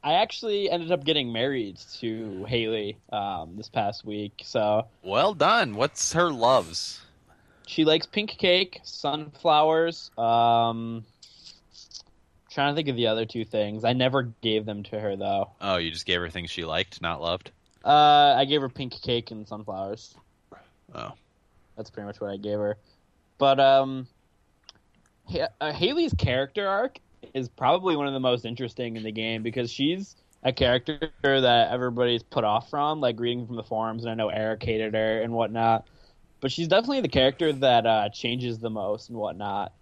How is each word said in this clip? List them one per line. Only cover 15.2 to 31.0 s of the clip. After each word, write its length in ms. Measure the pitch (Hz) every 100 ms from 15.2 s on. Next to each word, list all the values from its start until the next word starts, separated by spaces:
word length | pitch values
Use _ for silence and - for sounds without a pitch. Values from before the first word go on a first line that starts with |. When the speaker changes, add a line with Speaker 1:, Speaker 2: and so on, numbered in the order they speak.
| 98 98 98 _
Speaker 2:
Oh, 160 | 98 90
you 140 | 82
just 120 | 82
gave 160 | - 87
her 80 | 87
things 200 | 90 82
she 140 | -
liked, 360 | 82 80 92 -
not 200 | 85 78
loved? 300 | 85 92 - _ _ _
Speaker 1:
Uh, 500 | - 147 147 147 143 131
I 80 |
gave 160 | 139 147
her 80 | 135
pink 320 | - 131 -
cake 280 | - 120 117
and 160 | 110 107
sunflowers. 680 | 107 107 95 98 110 - _ _ _ _ - _ _ _
Speaker 2:
Oh. 180 | - 50 - _ _ _ _ _ -
Speaker 1:
That's 140 | 107
pretty 160 | - 101
much 140 | 101
what 100 | 104
I 40 | 98
gave 220 | 104 104
her. 180 | 104 104 _ _ _ _ _ _
But, 220 | 139 135
um, 480 | 135 135 135 131 127 _ _ _ _ _ - _ _ _ _ _ -
Ha-, 220 | 175 160 _
uh, 120 | 151
Haley's 400 | 147 180 302 330
character 560 | - 160 127 139 - 196
arc 300 | 196 262 - _ _ -
is 160 | 135 127
probably 480 | - 127 175 185 156
one 100 | 143
of 60 |
the 80 | 135
most 240 | 127 123
interesting 520 | 117 120 123 - 120 113
in 60 |
the 80 | 110
game 320 | 110 110 113
because 280 | 113 123 117
she's 440 | - 139 185 202 _ _ _
a 100 | 135
character 480 | 123 131 127 - 147